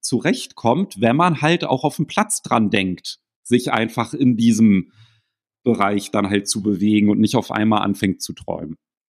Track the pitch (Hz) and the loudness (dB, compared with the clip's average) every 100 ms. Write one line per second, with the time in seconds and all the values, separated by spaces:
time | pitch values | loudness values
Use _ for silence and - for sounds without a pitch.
0 | - 123 151 233 - - 113 135 190 - | -4 0 0 -2 -6 -2 0 2 0 0
1 | 113 135 175 147 151 170 - 131 151 - | 2 4 2 2 2 0 0 -2 -2 -2
2 | 156 - 220 - - 123 107 101 92 87 | -4 -2 -2 -4 -2 0 2 0 -2 -4
3 | - - _ _ - 120 123 123 113 - | -10 -16 _ _ 0 0 2 -2 -2 -4
4 | 113 147 131 113 117 110 113 95 - _ | -6 0 0 2 2 4 6 4 0 _
5 | - _ _ _ _ _ 127 110 98 104 | -20 _ _ _ _ _ -2 0 0 -2
6 | - 107 98 101 101 113 101 98 104 107 | -4 -4 -2 -2 -2 -4 -2 0 2 2
7 | 104 104 110 123 - 104 107 107 101 98 | 2 2 2 0 -2 -2 0 0 0 -2
8 | 101 90 - - - 82 80 80 _ _ | -2 -4 -8 -10 -10 -8 -10 -14 _ _